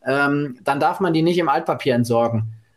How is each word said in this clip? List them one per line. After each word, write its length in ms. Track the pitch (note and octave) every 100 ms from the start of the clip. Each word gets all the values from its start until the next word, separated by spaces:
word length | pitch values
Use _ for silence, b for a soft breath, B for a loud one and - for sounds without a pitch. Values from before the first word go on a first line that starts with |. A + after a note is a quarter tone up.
ähm, 540 | B2+ C#3 C#3+ C#3+ D3 B2
dann 160 | - C#3
darf 180 | D3+ F3
man 140 | F#3
die 100 | D#3+
nicht 160 | E3 F3+
im 100 | E3
Altpapier 460 | D#3+ - C3+ C#3
entsorgen. 580 | A#2+ A#2 A#2 A#2 A2+ A2 B B